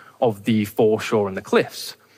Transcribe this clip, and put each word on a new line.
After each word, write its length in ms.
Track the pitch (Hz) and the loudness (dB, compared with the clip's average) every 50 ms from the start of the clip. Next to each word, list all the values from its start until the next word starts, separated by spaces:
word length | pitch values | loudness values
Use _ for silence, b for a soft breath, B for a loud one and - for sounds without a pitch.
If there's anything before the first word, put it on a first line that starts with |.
| B B B B | B B B B
of 240 | 131 117 104 101 98 | 0 0 0 -2 -2
the 200 | 123 113 107 104 | 0 0 0 0
foreshore 640 | - - - 117 107 110 107 - - 120 107 101 | -2 0 2 4 4 4 2 -2 -2 0 0 0
and 80 | 98 95 | -2 -4
the 60 | 95 | -8
cliffs. 540 | - - 226 214 - - - - - - - _ b b b | -4 0 2 2 2 0 -6 -14 -14 -14 -16 _ b b b